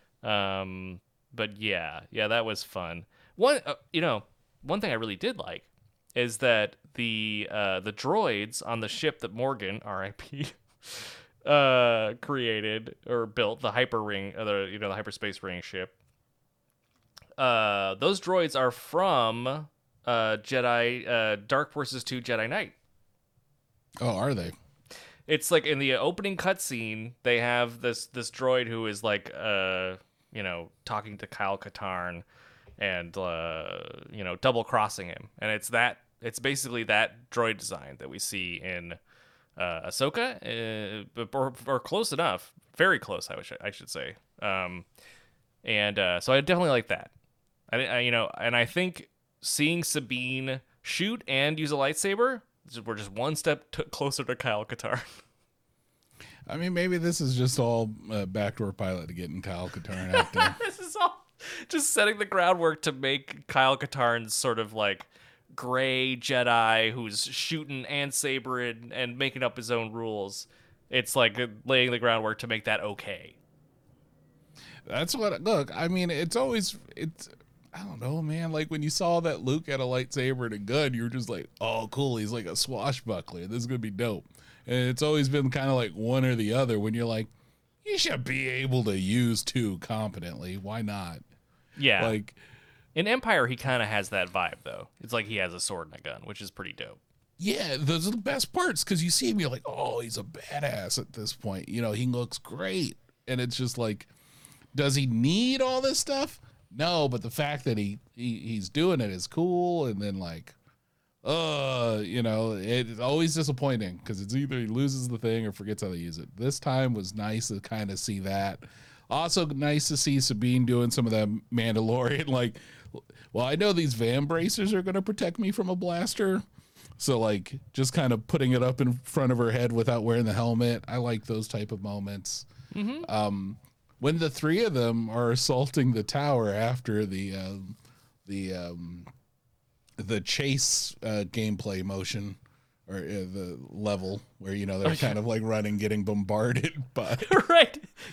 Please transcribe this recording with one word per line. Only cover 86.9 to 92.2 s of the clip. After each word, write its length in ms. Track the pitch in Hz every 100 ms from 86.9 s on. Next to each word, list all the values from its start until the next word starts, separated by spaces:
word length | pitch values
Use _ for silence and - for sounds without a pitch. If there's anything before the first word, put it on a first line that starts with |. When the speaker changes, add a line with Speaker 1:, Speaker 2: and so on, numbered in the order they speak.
Speaker 2:
you're 120 | 117 117
like, 220 | 110 110 - _ _ _ _ 415
"You 120 | 392
should 260 | - 143
be 240 | 123 131 131
able 360 | 127 135 127 110
to 120 | 95
use 460 | 95 117 120 110
two 340 | - 131 110 90
competently. 800 | - 110 107 87 87 67 90 95
Why 240 | 95 113
not?" 380 | 104 101 87 80 - _ _ _ _ -
Speaker 1:
Yeah. 280 | 139 101 113
Speaker 2:
Like 280 | 107